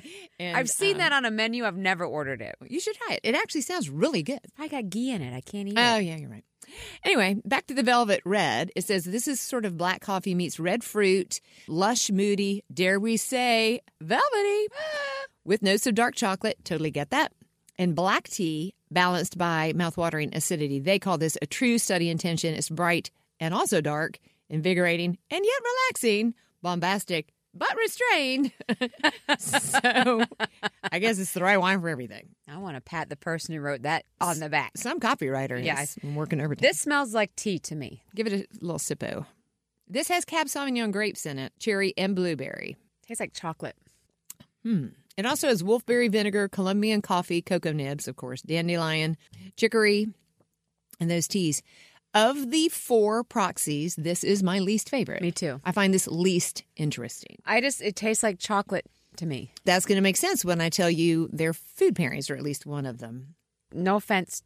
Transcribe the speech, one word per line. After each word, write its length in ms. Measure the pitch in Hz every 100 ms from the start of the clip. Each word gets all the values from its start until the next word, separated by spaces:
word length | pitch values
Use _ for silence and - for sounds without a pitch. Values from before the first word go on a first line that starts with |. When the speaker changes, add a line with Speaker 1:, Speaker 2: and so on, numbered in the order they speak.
| 311 392 359 -
Speaker 1:
And, 180 | 175 196
Speaker 2:
I've 120 | 254
seen 260 | - 392 381
Speaker 1:
um, 20 |
Speaker 2:
that 120 | 330
on 100 | 277 240
a 60 |
menu. 340 | 220 226 240 220
I've 120 | 180
never 280 | 185 185 165
ordered 360 | 147 135 123
it. 140 | 110 - 127
Speaker 1:
You 120 | 330
should 140 | 415 415
try 160 | 466 -
it. 60 |
It 100 | -
actually 280 | 285 427 311
sounds 280 | - 359 156
really 320 | 147 285 226
good. 200 | 147 277 - -
Speaker 2:
I 80 | 302
got 220 | 277 196
ghee 220 | 202 254
in 100 | 214
it. 100 | 127 127
I 60 |
can't 280 | - 202 202
eat 60 | 214
Speaker 1:
Oh, 180 | 240 220
Speaker 2:
it. 40 |
Speaker 1:
yeah, 140 | 175 160
you're 120 | 131
right. 140 | 107 - _ - 381 - -
Anyway, 340 | - 311 190 202 202
back 200 | 277 -
to 60 |
the 100 | 269
Velvet 380 | 233 247 220 190 175
Red. 440 | 202 151 113 175 196
It 80 |
says, 220 | 180 190 170
"This 220 | 220 294
is 120 | 254
sort 240 | - 254 208
of 100 | 165
black 240 | 175 185
coffee 340 | - 190 196 175
meets 240 | 170 -
red 240 | 175 233
fruit, 560 | - 208 196 190 - - _ - -
lush, 440 | 160 202 240 -
moody, 520 | 190 202 202 196 202 -
dare 280 | 131 185 196
we 180 | 226 226
say, 640 | - 254 247 226 220 240 - -
velvety." 640 | 160 240 571 427 403 415 427
<gasps> 20 | 539 622 605 554 539 539 _ 160
with 160 | 196
notes 240 | 196 208 254
of 80 | 214
dark 200 | 240 -
chocolate. 420 | 202 190 220 -
Totally 280 | - 160 156
get 180 | 143 143
that. 200 | 277 - _ - _ _ -
And 180 | 180 156
black 300 | 185 285 -
tea, 460 | - 165 156 185 - -
balanced 460 | 180 180 180 185 175
by 360 | 170 160 160 156
mouthwatering 600 | 170 180 170 156 147 156
acidity. 440 | - 170 147 139
They 200 | 151 196
call 180 | 196 165
this 200 | 160 -
a 60 | -
true 300 | - 247 233
study 320 | - 180 170
intention. 440 | 165 175 165 165
It's 160 | 151 -
bright 400 | 160 170 170 - _ _ -
and 140 | 160
also 280 | 202 381 180
dark, 380 | 156 151 160 - _ _ -
invigorating, 680 | 156 175 180 175 170 175 175 -
and 120 | 339 415
yet 160 | 539
relaxing, 720 | 480 508 523 - 233 208 233 - _ _
bombastic, 720 | 175 175 175 196 - 165 - _ _
but 220 | 180 359 -
restrained. 760 | 440 - 494 349 262 262 262 - - 214
<laughs> 120 | 247 - 302 - - 269
So, 840 | - 277 - 285 247 247 240 226 233 - 220 - 208 _ -
I 80 | 175
guess 180 | 226 190
it's 140 | 190
the 80 | 185
right 160 | 185 202
wine 240 | 185 190
for 80 | 170
everything. 400 | 131 120 104 - _ -
Speaker 2:
I 100 | 160
wanna 240 | 190 131
pat 280 | - 165 143
the 60 | 143
person 400 | 170 160 - 160
who 60 |
wrote 220 | 143 135
that 220 | 143 160 - -
on 200 | 180 156
the 100 | 151
back. 280 | 147 117 -
Speaker 1:
Some 220 | 240 339
copywriter 640 | 226 277 135 135 135 123
Speaker 2:
Yeah. 140 | 156 139
Speaker 1:
has 180 | 147 -
been 200 | 143 147
working 260 | 151 151
overtime. 200 | 151 139 277
Speaker 2:
This 120 | 285
smells 340 | 294 285 254
like 220 | 220 202 -
tea 240 | 214 175
to 160 | - 156
me. 280 | 127 - _ 196
Speaker 1:
Give 120 | 220
it 60 |
a 140 | 196 - - 175
little 140 | 151
sippo. 460 | - 147 - - - _ _ _ _ _ -
This 200 | 226 330
has 160 | 359 349
Cab 220 | 330 294
Sauvignon 440 | 285 277 240 220
grapes 340 | 196 214 - 156
in 120 | 135
it, 140 | 131 -
cherry 340 | 220 196 196 -
and 180 | 190 185
blueberry. 640 | 175 139 131 50 - - _ _ -
Speaker 2:
Tastes 140 | 226
like 140 | 196
chocolate. 420 | - 165 - 147 - _ _ _ _ - - - _
Speaker 1:
Hmm. 240 | 226 196 120 - _ -
It 80 | 233
also 220 | 294 294
has 160 | 208
wolfberry 460 | 185 240 - 240 240
vinegar, 380 | 214 208 202 196
Colombian 540 | - 185 202 214 214
coffee, 400 | - 180 175 170
cocoa 320 | - 175 165
nibs, 340 | 151 139 147 -
of 80 | -
course, 260 | 127 131
dandelion, 760 | - 165 170 170 160 156 160 160 _ - 190 -
chicory, 500 | 226 226 208 208 214 - _ _ _ _ _ _ _ -
and 100 | 170
those 160 | 170 -
teas. 340 | 202 165 143 - - - _ _
Of 380 | 208 226 285 247
the 180 | 320 330
four 540 | - - 233 208 226
proxies, 720 | 240 226 180 - - 147 170 165
this 280 | 156 175
is 200 | - 202
my 160 | 180 196
least 300 | 185 220 -
favorite. 320 | 269 185 -
Speaker 2:
Me 100 | 175
too. 300 | - 165 131
Speaker 1:
I 80 | 180
find 220 | 202 190
this 140 | 190 -
least 560 | 165 185 175 - - - -
interesting. 600 | 151 127 117 - - - -
Speaker 2:
I 160 | 220
just, 200 | 269 -
it 140 | 208 185
tastes 260 | 214 220
like 140 | 220 180
chocolate 460 | - 202 - 190 - _ _ -
to 80 | 165
me. 260 | 127 - - 190
Speaker 1:
That's 200 | 185 -
gonna 160 | 196
make 160 | 190 185
sense 260 | 359 349 175
when 160 | 170
I 80 | 165
tell 200 | - 170
you 400 | 160 170 165 165
their 200 | 151 160
food 420 | 160 - - 381 180
pairings, 340 | 135 139 139
or 60 | 135
at 60 |
least 220 | 147 139 147
one 200 | 147 135
of 120 | 120
them. 360 | 117 123 139 - _ _ _
Speaker 2:
No 220 | - 185 202
offense 460 | - 196 175 -